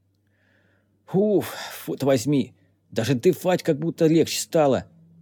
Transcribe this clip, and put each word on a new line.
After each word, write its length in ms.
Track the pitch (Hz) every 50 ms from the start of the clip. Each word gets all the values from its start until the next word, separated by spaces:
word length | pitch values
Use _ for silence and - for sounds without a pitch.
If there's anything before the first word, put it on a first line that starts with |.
| _ _ _ _ _ _ _ _ _ _ _ _ _ _ _ _ _ _ _ _ _ -
«Уф, 420 | - 185 208 214 208 165 113 - - - - - -
фу, 240 | - - - - -
возьми, 540 | - 139 139 123 107 135 147 139 110 - - _ _ _ _ _ _ _
даже 260 | - 117 113 123 143
дыхать 480 | 120 - 180 170 - - 180 180 165 -
как 160 | - 156 139
будто 280 | 156 165 - - 170 156
легче 320 | 160 165 135 - - -
стало», — 460 | - - - 165 151 139 123 95 - - _ _ _ _ _ _